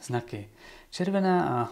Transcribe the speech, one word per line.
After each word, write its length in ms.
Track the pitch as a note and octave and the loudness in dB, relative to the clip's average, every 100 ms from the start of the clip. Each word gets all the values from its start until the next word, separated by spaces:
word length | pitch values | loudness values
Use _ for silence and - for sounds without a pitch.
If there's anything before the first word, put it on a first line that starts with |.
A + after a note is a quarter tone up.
znaky. 480 | - A#2+ - G#2+ G2+ - - - - | -6 -4 -4 -10 -12 -18 -20 -20 -10
Červená 720 | - F3+ G3 F#3+ F3+ C#3+ B2 | -4 0 2 4 4 4 0
a 60 | A#2 | -2